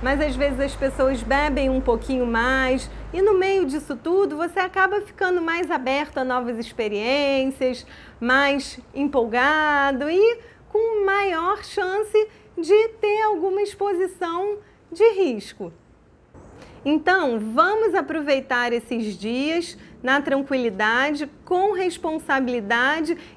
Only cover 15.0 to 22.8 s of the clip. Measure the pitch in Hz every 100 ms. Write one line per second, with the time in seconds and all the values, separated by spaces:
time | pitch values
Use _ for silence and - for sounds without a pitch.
15 | 453 381 349 220 - - 175 165 _ -
16 | _ _ _ - - - - - 269 302
17 | 302 370 302 233 214 233 349 440 440 349
18 | 277 320 294 269 269 247 240 240 - 233
19 | 214 180 202 247 294 330 339 - - -
20 | 247 277 285 277 277 262 240 190 214 233
21 | 277 285 294 - - 359 392 370 370 330
22 | 330 311 - 269 254 247 202 233